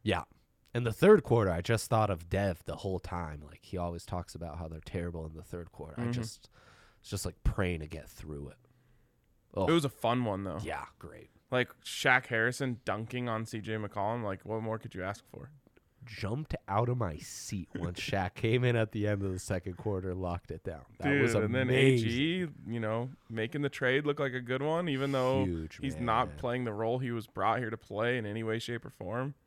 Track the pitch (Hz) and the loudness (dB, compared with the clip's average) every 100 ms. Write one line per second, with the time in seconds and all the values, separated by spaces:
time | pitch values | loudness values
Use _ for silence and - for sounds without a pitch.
0 | 107 87 - - _ _ _ 120 120 107 | 2 0 -2 -18 _ _ _ -2 -2 6
1 | 190 214 - 120 98 85 87 113 - 113 | 10 10 8 6 6 2 2 0 2 2
2 | 104 90 85 95 101 85 - - 98 90 | 4 0 0 0 0 -2 -6 -6 -4 -4
3 | - 87 80 73 73 78 - 92 87 85 | -4 -6 -6 -10 -14 -20 -8 -4 -4 -6
4 | - 90 85 82 82 78 80 80 - 90 | -6 -6 -6 -10 -10 -8 -8 -10 -6 -4
5 | 85 82 80 80 - 87 85 - 78 78 | -4 -6 -8 -10 -10 -10 -10 -14 -12 -4
6 | 120 120 113 - - - - - - _ | -2 0 -4 -10 -20 -20 -20 -20 -20 _
7 | - 101 92 - - - 90 85 76 80 | -8 -4 -4 0 0 2 0 0 -6 -10
8 | - - 76 73 69 - _ _ _ _ | -12 -14 -10 -10 -10 -14 _ _ _ _
9 | _ _ _ _ _ - 95 170 147 - | _ _ _ _ _ 0 4 4 2 0
10 | 113 123 120 95 98 78 - 76 65 _ | 2 2 0 -2 -4 -6 -6 -6 -8 _
11 | - 78 - _ _ 123 123 - - - | -18 -18 -20 _ _ 0 0 -6 -10 0
12 | 139 127 - 113 117 127 135 117 - 104 | 4 4 4 2 2 0 -4 -2 -2 -4
13 | 113 123 123 110 113 113 110 110 104 104 | -4 -4 -2 -4 -4 -6 -4 -4 -4 -2
14 | 101 120 104 98 - 110 110 110 - 95 | -2 -2 -4 -6 -4 -4 -2 -6 -6 -6
15 | 92 101 _ - - - _ _ _ _ | -6 -6 _ -16 -16 -18 _ _ _ _
16 | 120 110 98 127 156 - - 101 120 123 | -16 -6 -4 -4 -4 -8 0 2 2 0
17 | 101 76 - - - 104 82 - 87 87 | -2 -4 -12 -12 -6 -6 -6 -6 -4 -4
18 | - 98 92 - 110 120 123 120 110 107 | -2 0 0 0 2 4 4 2 2 0
19 | 104 101 98 90 - 92 95 90 107 95 | 0 0 -2 -4 -2 -4 -4 -6 -2 -2
20 | 92 90 90 85 - 80 - 78 - - | -2 -2 -2 -4 -6 -8 -8 -10 -14 -4
21 | 139 143 127 117 107 123 131 131 135 127 | 0 4 4 4 2 2 4 6 8 6
22 | 113 120 156 185 175 120 - 117 110 113 | 4 2 2 0 -4 -6 -8 -4 -2 -2
23 | 127 151 _ 113 117 147 143 - 127 135 | -4 -10 _ -4 -2 -2 -4 0 2 2
24 | 147 143 139 127 120 131 147 160 175 135 | 2 0 -2 -2 -2 -2 0 0 0 0
25 | 139 139 127 131 95 82 80 - 139 - | 2 2 4 4 2 -2 -6 -6 -6 -2
26 | 120 113 110 73 123 123 120 104 113 127 | 2 2 2 -2 -2 -2 -2 -2 0 0
27 | 131 117 110 - 98 113 113 110 - 101 | -2 -4 -6 0 2 2 -2 -6 -6 -2
28 | 120 127 104 110 113 113 - 117 - - | 0 0 -2 -4 -2 -2 -4 -8 -8 -12
29 | 92 117 139 139 | -6 -4 -4 -8